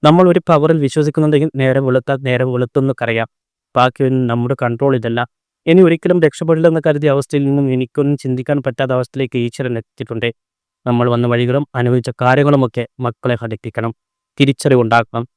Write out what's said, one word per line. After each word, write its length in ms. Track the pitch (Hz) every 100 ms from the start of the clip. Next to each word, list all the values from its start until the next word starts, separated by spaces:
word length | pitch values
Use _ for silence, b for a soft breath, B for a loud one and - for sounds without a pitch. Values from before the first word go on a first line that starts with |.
നമ്മൾ 220 | 151 165 180
ഒരു 120 | 175 -
പവറിൽ 320 | 160 156 165
വിശ്വസിക്കുന്നുണ്ടെങ്കിൽ 720 | 139 - 151 151 151 151 156 135
നേരം 280 | 131 131 135
വെളുത്താൽ 320 | 131 127 139
നേരം 300 | 135 123 131
വെളുത്തെന്ന് 420 | 123 123 - 135
കരയാം. 360 | 127 117 113 113 _ _ _ _ -
ബാക്കിയൊന്നും 480 | 127 - 135 131 123
നമ്മുടെ 280 | 117 120 135
കൺട്രോൾ 380 | 123 117 139 131
ഇതല്ല. 240 | 117 117 123 _ _ _ -
ഇനി 160 | 170
ഒരിക്കലും 380 | 185 160 185 180
രക്ഷപ്പെടില്ലെന്ന് 600 | 160 - 165 160 165 160
കരുതിയ 260 | 151 147 147
അവസ്ഥയിൽ 340 | 139 135 147 139
നിന്നും 200 | 139 139
എനിക്കൊന്നും 440 | 127 127 - 143 143
ചിന്തിക്കാൻ 400 | 135 127 127 147
പറ്റാത്ത 280 | 135 123 135
അവസ്ഥയിലേക്ക് 460 | 127 123 131 131 127
ഈശ്വരൻ 400 | 120 - 127 117
എത്തിച്ചിട്ടുണ്ട്. 520 | - _ 117 113 120 - _ _ _ _ -
നമ്മൾ 220 | 120 120
വന്ന 160 | 117 120
വഴികളും 380 | 120 123 131 147 127
അനുഭവിച്ച 340 | 123 123 120
കാര്യങ്ങളുമൊക്കെ 760 | 120 123 131 143 143 127 123 117 _
മക്കളെ 360 | 123 113 127 120
പഠിപ്പിക്കണം. 580 | 117 110 117 110 113 113 _ _ _ _
തിരിച്ചറിവുണ്ടാക്കണം. 880 | 139 135 151 127 113 117 113 117 120